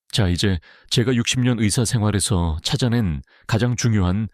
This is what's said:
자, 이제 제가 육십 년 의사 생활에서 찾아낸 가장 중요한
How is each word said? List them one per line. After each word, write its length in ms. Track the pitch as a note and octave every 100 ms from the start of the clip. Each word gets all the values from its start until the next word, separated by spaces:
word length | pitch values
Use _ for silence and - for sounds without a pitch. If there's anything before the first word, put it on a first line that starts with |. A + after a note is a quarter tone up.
| _
자, 200 | - F#2
이제 300 | E2+ G#2 F2+ - - -
제가 240 | - A#2 A#2+
육십 260 | A2+ C3
년 180 | B2 A#2
의사 240 | A2 C3
생활에서 720 | A2 A#2 G#2 G2+ - F#2 E2+ D#2+
찾아낸 580 | - B2+ B2 A#2+ G2+ C#2+ - _ -
가장 300 | A2 B2 A#2+
중요한 540 | A#2+ G#2+ F2 G2 G#2+